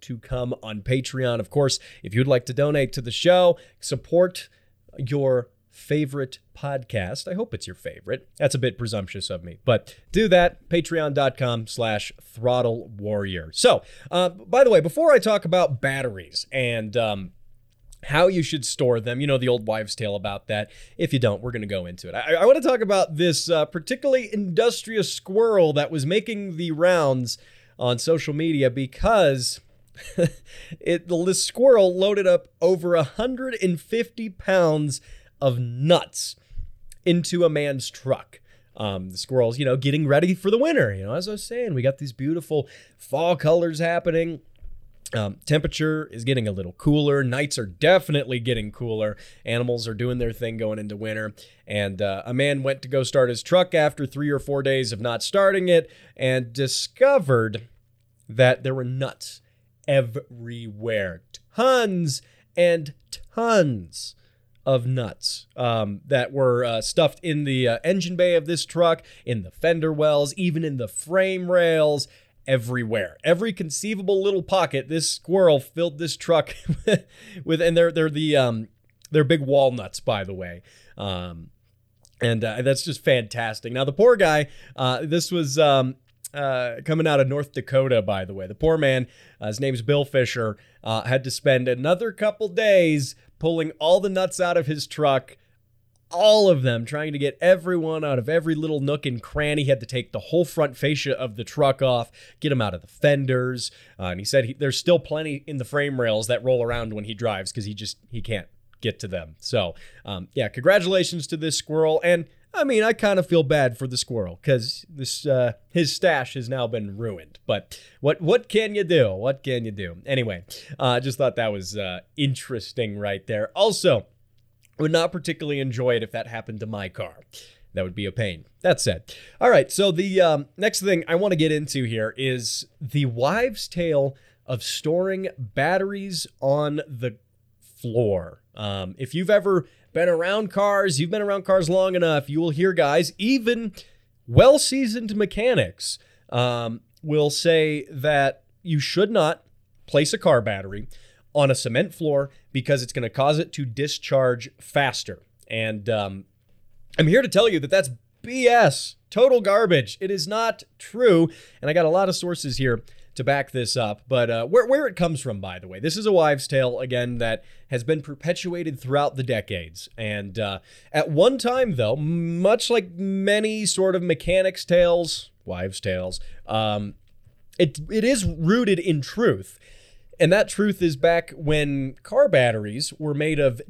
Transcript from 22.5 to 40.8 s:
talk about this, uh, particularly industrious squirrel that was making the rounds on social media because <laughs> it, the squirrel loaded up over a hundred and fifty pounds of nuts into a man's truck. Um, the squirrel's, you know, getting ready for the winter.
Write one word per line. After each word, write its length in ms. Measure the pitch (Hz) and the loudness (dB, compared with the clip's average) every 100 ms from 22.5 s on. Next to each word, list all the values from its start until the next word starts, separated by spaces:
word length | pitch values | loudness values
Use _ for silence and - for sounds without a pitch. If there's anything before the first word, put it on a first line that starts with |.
| 294 | 4
talk 220 | 262 247 | 4 0
about 340 | 208 196 170 151 | 0 0 0 0
this, 340 | 175 151 - | 0 0 0
uh, 160 | 160 151 | 0 0
particularly 640 | 170 - 262 285 262 214 | -4 -6 -4 0 0 0
industrious 800 | 208 196 170 233 226 214 220 - | -6 -4 0 0 0 -6 -4 -4
squirrel 580 | - - 196 226 202 160 | -6 -4 0 2 4 4
that 180 | 143 147 | 2 -2
was 140 | 160 139 | -2 -2
making 520 | 208 233 208 196 160 | -2 -2 -8 -8 -6
the 140 | 170 | -6
rounds 680 | 151 175 175 143 131 123 - - - _ - | 2 4 4 2 0 -2 -8 -14 -20 _ -6
on 180 | 123 120 | -2 -2
social 360 | - 165 156 | 0 0 0
media 360 | 147 165 147 131 | -4 -2 2 2
because 920 | 123 131 - 196 220 156 135 123 - _ _ _ - - - | 0 -8 -2 2 4 4 2 -4 -8 _ _ _ -20 -12 -2
<laughs> 600 | 170 - - - - 156 | -2 -2 -20 -20 -18 -10
it, 280 | - 170 175 | -2 -2 -2
the 280 | 170 180 185 | -2 0 -2
squirrel 600 | - - 269 233 190 180 | -2 4 6 8 6 4
loaded 300 | 196 202 185 | 0 2 4
up 220 | 175 - - | 2 0 0
over 360 | 175 185 175 170 | 2 2 2 2
a 80 | |
hundred 520 | 139 - 247 254 262 226 | 0 -2 -4 -4 -6 -2
and 180 | 185 165 | -2 -2
fifty 500 | - 226 226 - 220 | -4 -4 -4 -6 -12
pounds 720 | - - 185 170 156 151 135 - - _ - | -8 0 4 4 2 0 -4 -12 -20 _ -2
of 180 | 139 120 | -2 0
nuts 800 | 120 120 147 170 - - - - _ - - - - - | -4 -2 4 4 2 -10 -12 -14 _ -12 -12 -14 -20 -6
into 400 | 175 175 - 175 | 0 0 0 0
a 60 | 170 | 0
man's 400 | 151 147 135 - | 0 -4 -4 -8
truck. 500 | - 131 127 - - _ _ _ - | -10 -4 -4 -6 -20 _ _ _ -8
Um, 320 | 104 98 92 | -6 -6 -10
the 80 | 92 | -12
squirrel's, 400 | - 127 117 120 | -4 0 0 0
you 80 | 135 | 0
know, 100 | 131 | 0
getting 320 | 139 151 147 | 0 0 4
ready 280 | 143 180 180 | 4 4 0
for 160 | 196 | 0
the 60 | 226 | 2
winter. 360 | 311 285 | 2 2